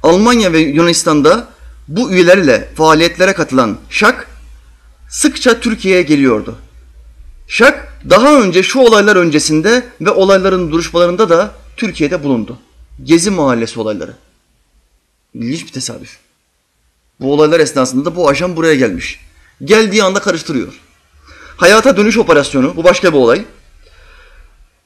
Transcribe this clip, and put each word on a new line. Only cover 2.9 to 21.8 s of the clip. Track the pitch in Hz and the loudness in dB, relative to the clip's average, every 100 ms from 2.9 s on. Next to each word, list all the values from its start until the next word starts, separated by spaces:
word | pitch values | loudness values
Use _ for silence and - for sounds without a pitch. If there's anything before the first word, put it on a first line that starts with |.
| 156 170 165 185 | 2 0 0 -2
katılan | 190 147 131 117 98 - | -2 -2 -2 -2 -4 -10
şak | - 214 254 - - - - _ _ _ _ - | -2 -2 -2 -10 -20 -20 -20 _ _ _ _ -18
sıkça | - 302 294 254 233 | -4 -4 -2 -2 -2
Türkiye'ye | 233 220 190 185 | -4 -6 -2 0
geliyordu. | 160 151 135 110 92 110 - - - - - _ - - - | 0 0 2 0 -4 -16 -20 -20 -20 -20 -20 _ -20 -20 -12
Şak | - 247 - - - - | 0 0 0 -10 -20 0
daha | 185 262 294 | 2 6 4
önce | 208 175 | 4 0
şu | 190 262 | 0 2
olaylar | 247 220 202 196 | 4 4 4 2
öncesinde | 175 151 147 156 175 240 247 - | 2 0 0 -2 0 -2 -2 -8
ve | 165 | -4
olayların | 190 190 190 190 185 175 | 0 2 2 2 -2 -2
duruşmalarında | 160 160 165 175 175 214 | -4 -4 -2 0 0 0
da | 165 202 - - - | 2 0 -8 -20 -10
Türkiye'de | 214 165 147 170 | -8 -4 -4 -4
bulundu. | 143 127 107 120 _ _ - - | -4 -4 -4 -14 _ _ -20 -20
Gezi | 131 165 180 | 0 0 0
Mahallesi | 190 139 120 113 - | -2 0 -2 -4 -8
olayları. | 107 101 78 - _ _ _ _ _ _ _ _ _ _ _ | -8 -8 -10 -16 _ _ _ _ _ _ _ _ _ _ _
İlginç | 120 117 160 - | -12 -10 -10 -10
bir | |
tesadüf. | 127 127 113 - - _ _ _ _ _ _ _ _ _ _ | -12 -12 -14 -18 -20 _ _ _ _ _ _ _ _ _ _
Bu | 131 | -4
olaylar | 143 151 165 | 0 2 2
esnasında | 147 139 127 127 | 0 0 -2 -2
da | 156 170 | -6 -2
bu | 165 | -2
ajan | 143 180 165 | 0 -4 -2
buraya | 165 | 0
gelmiş. | 147 123 87 - - - _ _ _ | 0 0 -4 -12 -16 -20 _ _ _
Geldiği | 139 214 226 208 | 0 0 2 0
anda | 196 196 | -2 -2
karıştırıyor. | 202 170 - 143 90 - _ _ _ _ _ - - - | -4 -6 -4 -6 -6 -12 _ _ _ _ _ -20 -20 0
Hayata | 175 220 | 4 4